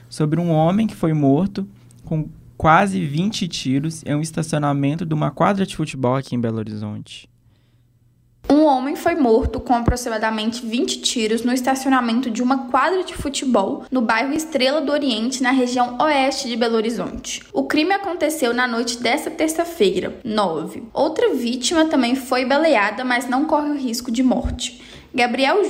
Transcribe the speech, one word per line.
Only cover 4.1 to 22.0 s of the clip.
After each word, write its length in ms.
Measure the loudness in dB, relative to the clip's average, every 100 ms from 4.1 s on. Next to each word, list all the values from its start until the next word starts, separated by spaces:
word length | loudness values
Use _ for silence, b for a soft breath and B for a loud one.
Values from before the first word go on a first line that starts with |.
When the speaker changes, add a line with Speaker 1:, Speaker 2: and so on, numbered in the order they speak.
Speaker 1:
um 80 | -2
estacionamento 840 | -2 -4 -2 -2 0 0 0 -2
de 100 | -2 -2
uma 160 | -2
quadra 340 | 2 2 2 -2
de 100 | -2
futebol 400 | -6 -2 0 0
aqui 200 | -2 -2
em 40 |
Belo 200 | -2 -2
Horizonte. 680 | -4 -6 -8 -10 -12 -18 -20 _ _ _ _ _ _ _ _ _ _ _ 2
Speaker 2:
Um 160 | 6 6
homem 300 | 4 0 -2
foi 200 | 0 2
morto 460 | 4 4 2 -4
com 120 | 0
aproximadamente 920 | 2 2 0 -2 -2 -2 -2 -2 -4 -4
vinte 340 | -2 -2 -2
tiros 440 | -4 -2 0 0
no 100 | 0
estacionamento 760 | 0 0 -2 0 0 2 0 -2
de 120 | -2
uma 280 | 0 0 0
quadra 340 | 0 2 0
de 100 | -4
futebol 720 | -6 -6 -4 0 2 2 -4 -2
no 120 | -2
bairro 320 | 0 0 0
Estrela 480 | -2 -2 0 2 2
do 100 | 0
Oriente, 520 | 0 0 -2 -2 0
na 80 | 2
região 440 | 2 2 2 -2 0
oeste 480 | 2 4 2 -2 -4
de 80 | -2
Belo 180 | 2 2
Horizonte. 680 | 0 -2 -6 -8 -10 -12 -6
O 100 | -4
crime 300 | 0 0 2
aconteceu 600 | 0 -2 -2 -2 0 -2
na 140 | 0 0
noite 340 | -2 -4 -2
desta 280 | 0 0 -2
terça-feira, 880 | -2 -2 0 -4 2 2 2 -4 -8 -4
nove. 580 | 0 0 -2 -6 -10 -8
Outra 420 | -2 0 2 2
vítima 520 | 2 -2 -2 0 2 4
também 300 | 2